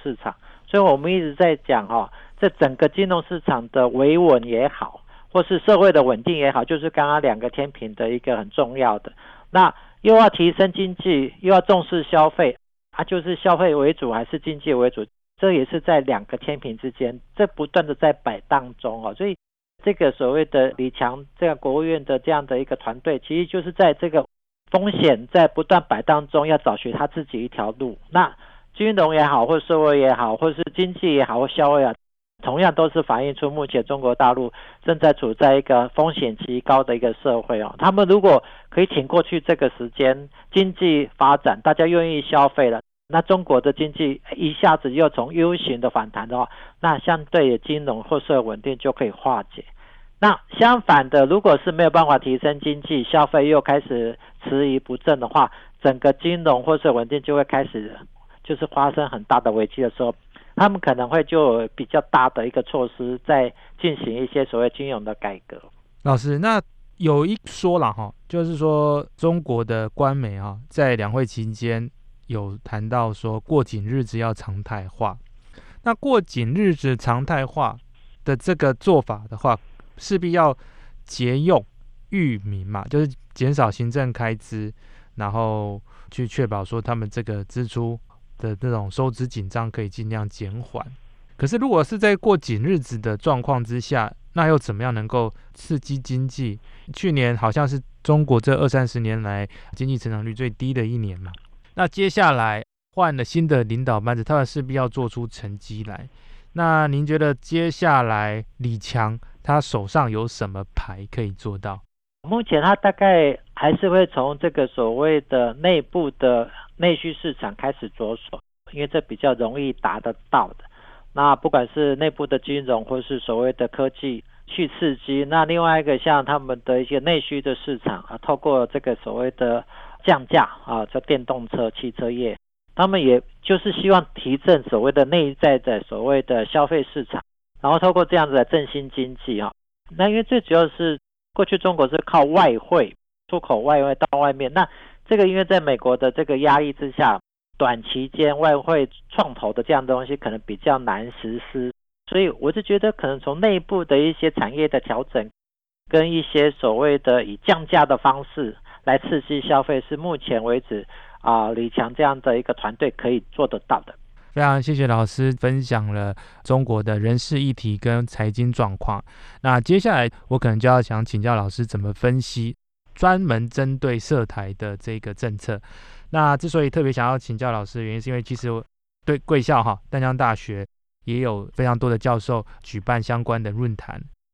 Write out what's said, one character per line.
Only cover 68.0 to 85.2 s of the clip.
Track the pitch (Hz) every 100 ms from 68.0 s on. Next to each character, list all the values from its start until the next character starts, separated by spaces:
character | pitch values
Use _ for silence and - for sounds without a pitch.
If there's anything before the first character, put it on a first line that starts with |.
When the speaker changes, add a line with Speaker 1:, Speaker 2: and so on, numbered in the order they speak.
| 104 - -
Speaker 2:
就 | 170
是 | 165 156
说 | 156 151 147 147 147 -
中 | 165 170
国 | 147 117
的 | 113 113 110
官 | - 139 139
媒 | 120 98
哈， | 101 101 123
在 | - 135 120
两 | 104
会 | 123 123
期 | -
间 | 110 107 117 113 120 - - - -
有 | 113 101 104
谈 | - 107 110
到 | 123 113
说 | 104 113 110
过 | - 151
紧 | 123 107
日 | 101 135
子 | 117 113
要 | 113
常 | 110 - 98
态 | 98 107 92
化。 | - 107 92 - - - - - -
那 | 233
过 | 226 277 240
紧 | 170 123 113
日 | 165 202
子 | 156 135 123
常 | 127 120
态 | 135 156
化 | 131 - 120 110 - - - -
的 | -
这 | 127 -
个 | 165 143
做 | 127 - 160
法 | - 104 107
的 | 110
话， | 135 113 - - - -
势 | - 190
必 | 170
要 | 170 156 127 - - - -
节 | - - 123 131
用 | 165 147 - - - - -
裕 | 202 156 107
民 | 104 98 92
嘛， | 104
就 | 101 147
是 | 151 - -
减 | - 127
少 | 147 117
行 | - 117
政 | 135 127
开 | 117 113
支， | 110 - 110 107 - - - -
然 | -